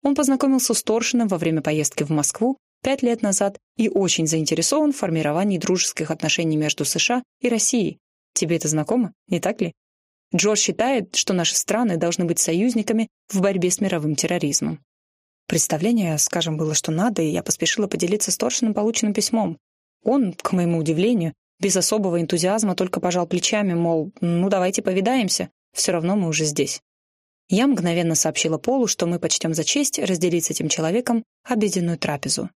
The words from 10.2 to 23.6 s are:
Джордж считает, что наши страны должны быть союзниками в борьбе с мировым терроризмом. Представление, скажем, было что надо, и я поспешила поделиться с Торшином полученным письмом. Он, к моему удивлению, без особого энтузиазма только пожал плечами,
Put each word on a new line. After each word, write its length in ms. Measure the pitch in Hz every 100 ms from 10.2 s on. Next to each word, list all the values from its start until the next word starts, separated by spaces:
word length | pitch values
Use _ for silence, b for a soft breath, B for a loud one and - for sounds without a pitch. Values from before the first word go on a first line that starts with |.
| _
Джордж 260 | 180 208 208
считает, 580 | - 165 240 262 - -
что 160 | -
наши 240 | 185 165 -
страны 400 | - 208 240 170
должны 260 | 170 170
быть 160 | 175 165
союзниками 680 | - 165 240 226 208 220 220 _ _
в 140 | 196
борьбе 280 | 196 190 180
с 120 | -
мировым 340 | 190 175 151 147
терроризмом. 640 | - 175 147 143 147 160 _ _ _ _ _ _ -
Представление, 720 | 165 - 156 196 233 175 151
скажем, 380 | - 175 160 156
было 180 | 156
что 200 | 156 -
надо, 280 | 160 233 185
и 100 | 160
я 120 | 165
поспешила 440 | - - - - 202
поделиться 440 | 170 - 208 202
с 60 | -
Торшином 360 | 226 247 226
полученным 400 | 214 214 220 214
письмом. 440 | 208 - 226 190 165 _ _ _ _ -
Он, 260 | 277 208
к 220 | - -
моему 240 | 180 175 170
удивлению, 560 | 156 160 208 233 165 - _ _
без 160 | 196 185
особого 460 | - 220 196 170
энтузиазма 540 | 165 175 180 214 214 180
только 260 | 185 -
пожал 260 | 180 180 170
плечами, 460 | 180 - 214